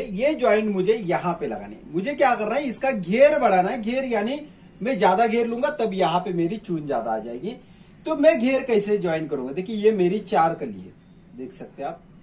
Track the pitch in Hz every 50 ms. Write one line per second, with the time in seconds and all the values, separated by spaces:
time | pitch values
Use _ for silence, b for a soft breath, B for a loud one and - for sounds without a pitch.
0 | - 220 190 190 254 294 311 - 247 220 208 220 220 214 202 185 185 196 226 233
1 | 202 165 170 - - 175 165 - 147 120 107 98 101 104 110 - - - 147 175
2 | 196 277 294 - 285 254 240 202 214 214 226 285 302 254 202 - - 269 262 208
3 | 170 165 202 247 277 302 302 285 254 214 185 185 180 202 254 240 208 220 247 269
4 | 269 254 226 208 208 233 277 302 - B B B B B B - 185 240 262 185
5 | 208 185 190 214 233 226 214 233 233 226 233 240 269 294 - - 226 208 190 185
6 | 180 160 170 180 170 208 180 170 170 165 214 214 - - 175 156 147 143 131 117
7 | 110 117 110 110 107 117 117 127 160 208 254 - B B B B B B B B
8 | - 320 311 285 285 320 330 247 226 254 269 254 - - 226 208 - 208 208 196
9 | 170 170 160 160 156 147 151 131 123 131 139 175 185 233 220 208 202 220 220 190
10 | 175 175 202 220 - - 214 185 165 170 - - 143 120 101 90 92 95 - _
11 | _ - - - - - - 120 131 - - - - - - - 139 - - -
12 | - - - -